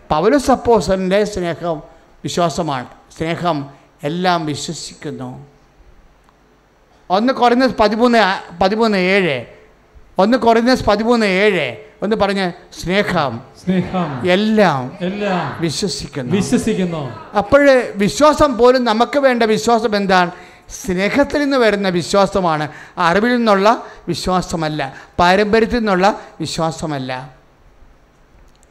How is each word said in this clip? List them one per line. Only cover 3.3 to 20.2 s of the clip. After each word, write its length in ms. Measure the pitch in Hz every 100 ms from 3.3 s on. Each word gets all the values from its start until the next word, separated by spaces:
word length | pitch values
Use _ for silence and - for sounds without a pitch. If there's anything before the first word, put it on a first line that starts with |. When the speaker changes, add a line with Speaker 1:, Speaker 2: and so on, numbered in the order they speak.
| 170 175 151 139 - _ _
Speaker 1:
എല്ലാം 420 | 147 175 185 170 147
വിശ്വസിക്കുന്നു. 1000 | 139 - 156 - - 151 127 127 139 143 _ _ _ _ - _ _ _ _ _ _ _ _ _ _ -
ഒന്ന് 240 | 190 247
കൊരിന്ത്യർ 400 | 247 240 247 262 -
പതിമൂന്ന്, 720 | 214 214 240 233 190 190 - 170
പതിമൂന്ന് 340 | 190 220 226 196
ഏഴ്, 480 | 180 196 170 127 110 - - _ _ - - -
ഒന്ന് 200 | 202 240
കൊരിന്ത്യർ 460 | 226 226 233 254 226
പതിമൂന്ന് 380 | 208 226 233 208
ഏഴ്, 520 | 185 214 180 131 120 - -
ഒന്ന് 140 | 196 214
പറഞ്ഞ്, 360 | 196 196 185 - - -
സ്നേഹം 600 | 160 196 190 180 139 113 - -
Speaker 2:
സ്നേഹം 680 | 180 185 - 185 160 131 123
Speaker 1:
എല്ലാം 680 | 185 214 214 185 139 127 -
Speaker 2:
എല്ലാം 600 | 180 202 202 180 143 117
Speaker 1:
വിശ്വസിക്കുന്നു. 720 | 165 - 196 - 165 143 123
Speaker 2:
വിശ്വസിക്കുന്നു. 1000 | 196 - 247 220 185 180 160 127 107 - 208
Speaker 1:
അപ്പോഴേ 560 | 202 285 285 254 208 196
വിശ്വാസം 600 | 202 - 302 285 294 226
പോലും 260 | 247 262
നമുക്ക് 360 | 240 214 240 294
വേണ്ട 240 | 269 240
വിശ്വാസം 520 | 226 214 226 226 226 202
എന്താണ്? 360 | 196 185